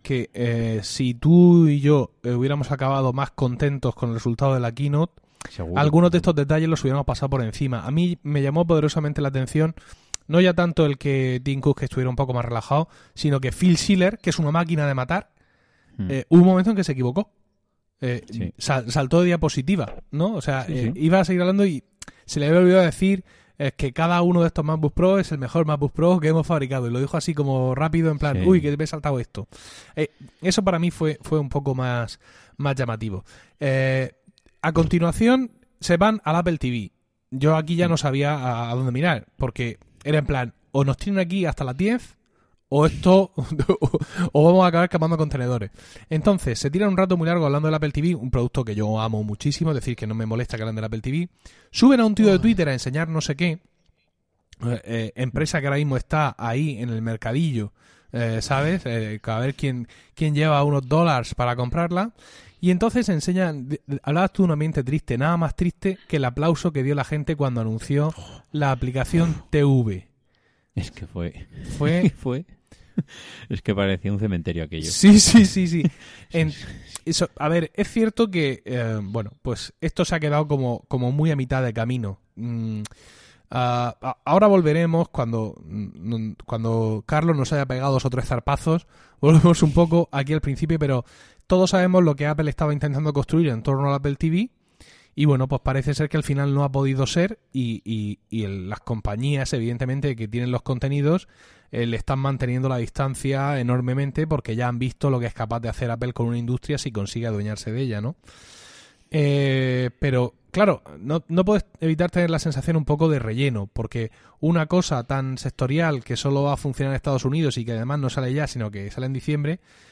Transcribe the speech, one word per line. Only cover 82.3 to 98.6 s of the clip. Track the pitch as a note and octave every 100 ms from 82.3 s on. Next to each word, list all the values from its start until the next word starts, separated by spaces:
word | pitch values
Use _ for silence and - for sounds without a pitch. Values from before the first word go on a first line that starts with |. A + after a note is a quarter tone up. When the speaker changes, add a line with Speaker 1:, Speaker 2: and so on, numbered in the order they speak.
| -
Speaker 1:
Mm, | A#2+ A#2 A2+ G#2+ G#2+ - - - - _ _
ah, | B2+ B2 A#2+ A#2+ -
a-, | B2 - -
ahora | F3 G#3
volveremos | G3 D#3 D#3 E3+ E3 E3+
cuando, | - A#2 A2+ A2 -
mm, | D#2 G#2 G2+ - F#2 A#2 A2 -
cuando | - A2+ A2+ A#2 A2 G#2+ -
Carlos | D3+ E3 D3+
nos | C3
haya | D3 C3+
pegado | B2+ C#3
dos | C3 C3
o |
tres | B2 -
zarpazos, | B2 - C#3+ - E3 - _
<laughs> | _ _
volvemos | C#3+ D#3+ E3+ E3
un | D#3
poco | D#3 E3+ E3+ E3+
aquí | C#3 C3+
al | D#3
principio, | C#3+ C3+ D#3 D#3+
pero | C#3+ B2+ - - - _ -
todos | F#3 F#3
sabemos | G3 F#3 F#3
lo | E3+ C#3+
que | D3
Apple | D3+ D3+
estaba | - D#3
intentando | D3 D3 C#3 D3+
construir | C#3 - D#3+ D#3+
en | A2+
torno | B2+ C3+ C#3+
al |
Apple | C#3 C#3+ C#3
T | D#3+
V, | E3+ A#3+ - _ _ - _ _
y | - D3
bueno, | C3+ C3
pues | C3+
parece | C#3+ C3+ C3
ser | C#3+ D3+
que | D#3+
al |
final | D3 C#3 C#3
no | C#3
ha | C#3+
podido | C#3 C3+ C3+ C3
ser, | E3+ F3+ A3 _
y, | C3 A#2+ A2+ G2+
y, | A2 G#2 G#2 _
y | A2+
el, | G2+ G2